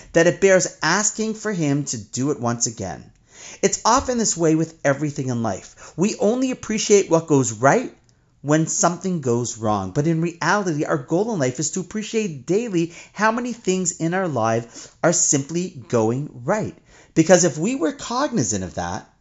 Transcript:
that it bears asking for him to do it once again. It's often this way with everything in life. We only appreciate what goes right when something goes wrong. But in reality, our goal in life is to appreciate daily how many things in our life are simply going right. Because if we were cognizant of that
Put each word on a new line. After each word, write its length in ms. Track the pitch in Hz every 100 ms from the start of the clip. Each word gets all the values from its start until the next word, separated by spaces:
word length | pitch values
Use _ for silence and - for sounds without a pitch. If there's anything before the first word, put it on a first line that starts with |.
| -
that 120 | 170 170
it 140 | -
bears 260 | 196 185 - -
asking 520 | 151 185 208 - 220
for 180 | 214 214
him 320 | 190 147 143
to 120 | 143 120
do 360 | 95 - 135
it 80 | 143
once 260 | 117 117 123
again. 460 | 113 92 65 57 _ _ - - -
It's 180 | 196 -
often 340 | 208 247 269 240
this 180 | 202 165
way 200 | 165 160
with 180 | 160 -
everything 440 | 143 135 151 143 127
in 160 | 120
life. 320 | 113 95 - - - -
We 200 | 202 -
only 320 | 196 254 262
appreciate 580 | - - 220 - 202 -
what 200 | 160 160
goes 240 | 143 120
right 440 | 107 131 196 339 - _ _ _ _
when 240 | 139 156 160
something 540 | - 185 175 190 180
goes 380 | 127 120 117 -
wrong. 340 | 110 104 95
But 160 | 117 151
in 120 | 165
reality, 640 | 170 165 156 202 185 147
our 140 | 156 160
goal 340 | 131 165 220
in 60 | 208
life 220 | 127 123
is 100 | 147
to 100 | 190
appreciate 680 | 175 214 208 226 208 143 120
daily 480 | 190 240 175 165 - -
how 180 | - 214
many 220 | 233 247
things 400 | 233 - 185 180
in 200 | - 160
our 140 | 180 185
life 640 | 131 110 117 117 - - _
are 80 | 160
simply 560 | 165 - 143 139 170 180 156 110
going 540 | 120 110 123 151 127
right. 320 | 120 214 135 - _ - -
Because 300 | - 156 180
if 120 | 175 135
we 180 | 185
were 180 | 269 311
cognizant 720 | 277 - 240 294 233 113 104
of 120 | 90
that 340 | 85 87 92 - _